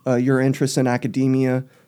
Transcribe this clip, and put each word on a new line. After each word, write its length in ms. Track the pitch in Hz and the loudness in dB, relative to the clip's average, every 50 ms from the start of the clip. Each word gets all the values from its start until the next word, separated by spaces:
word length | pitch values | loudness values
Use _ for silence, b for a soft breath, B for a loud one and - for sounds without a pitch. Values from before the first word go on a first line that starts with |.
| b | b
uh, 80 | 131 123 | -2 0
your 260 | 123 123 135 135 131 | 0 2 2 2 2
interest 380 | 131 135 135 - 147 131 - 143 | 2 0 0 0 -2 -2 0 0
in 80 | 131 | 0
academia. 760 | 123 123 123 - 117 - 127 131 131 131 131 131 127 127 127 131 b b b b | 0 0 -2 -4 -4 -2 -2 0 0 2 2 0 0 0 -2 -4 b b b b